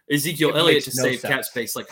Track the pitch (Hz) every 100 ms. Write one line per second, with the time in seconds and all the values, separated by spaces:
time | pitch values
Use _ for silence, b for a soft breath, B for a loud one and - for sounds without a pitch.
0 | B 147 147 156 147 143 170 151 131 127
1 | 127 123 - 135 - 123 110 123 -